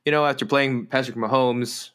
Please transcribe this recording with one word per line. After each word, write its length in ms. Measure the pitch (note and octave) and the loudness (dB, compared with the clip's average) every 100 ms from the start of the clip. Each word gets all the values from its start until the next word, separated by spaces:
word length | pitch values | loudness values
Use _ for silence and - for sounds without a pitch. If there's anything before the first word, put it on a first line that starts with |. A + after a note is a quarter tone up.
you 80 | D3 | 0
know, 120 | D3+ | 2
after 220 | D3 B2+ G#2+ | 2 0 0
playing 400 | C#3 C3+ B2 - | 0 2 -2 -2
Patrick 300 | C3 B2+ A2+ | -2 -2 -4
Mahomes, 760 | A2+ C3+ B2+ A#2+ A#2 - - | 0 2 2 0 -4 -8 -14